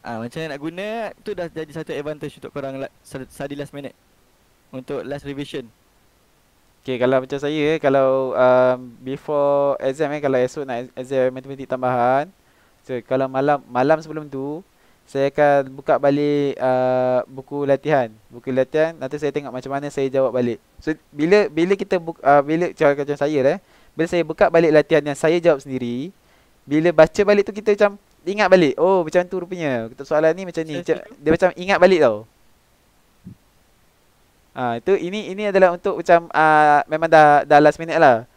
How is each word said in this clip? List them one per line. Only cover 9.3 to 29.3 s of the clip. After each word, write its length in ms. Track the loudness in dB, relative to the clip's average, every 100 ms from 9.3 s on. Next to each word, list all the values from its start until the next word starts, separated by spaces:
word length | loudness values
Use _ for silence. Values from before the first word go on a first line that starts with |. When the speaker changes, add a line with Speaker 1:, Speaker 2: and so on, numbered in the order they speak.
| -2 0 0 0 -2
Speaker 2:
exam, 320 | -4 -4 -6 -4
eh, 80 |
kalau 160 | -2 0
esok 240 | -2 -4
nak 240 | -8 -8 -10
ex-, 80 | -14
exam 320 | -6 -2 -2 -4
matematik 320 | -16 -16 -10
tambahan, 640 | -4 -2 0 2 0 -2 _ _ _ _ _ -12
so, 80 | -12
kalau 240 | -4 -4 -2
malam, 320 | -2 -2 -2 -4
malam 320 | -2 0 0
sebelum 320 | -2 -14 -12
tu, 320 | -10 -10 -10 -14 _ _ _
saya 240 | _ -4 -2
akan 480 | 2 2 2 0 -10
buka 240 | -2 0
balik, 560 | 2 0 0 0 -2 -2
uh, 640 | -2 0 0 0 0 0 -4
buku 400 | -12 -12 -6 -2
latihan. 400 | -2 0 -2 -2 -8 _
Buku 240 | -16 -6 -2
latihan, 400 | -2 0 -2 -4
nanti 240 | -10 -6
saya 160 | -6 -6
tengok 160 | -10
macam 240 | -12 -8 -8
mana 160 | -8
saya 160 | -6 -2
jawab 240 | 0 0
balik. 320 | 0 -2 -4 _ _
So, 160 | -8 -8 _
bila, 400 | -4 2 2 2
bila 240 | -2 -2 -2
kita 240 | -2 -4
buk-, 240 | -4 -4
uh, 160 | 2 2 2
bila, 240 | -2 -2
macam, 160 | 0 0 0
macam 220 | -4 -4
saya 200 | -2 2
lah, 80 | 0
eh, 80 | 0 _ _ _
bila 160 | -6 -2
saya 160 | -2
buka 240 | -2 0 4
balik 240 | 4 6
latihan 320 | 4 4 0
yang 160 | 0 -2
saya 160 | 0 2
jawab 160 | 2 2
sendiri, 560 | -2 -8 -6 -6 -8 _ _ _ _ _
bila 320 | -4 0 2 4
baca 260 | 2 4 2
balik 160 | 2
tu 80 | 0
kita 240 | -4 -4 0
macam 160 | 0 -2 _ _
ingat 240 | -8 -2 4
balik, 260 | 6 4 2
"Oh, 240 | 2 2
macam 160 | 2 -2
tu 80 | -2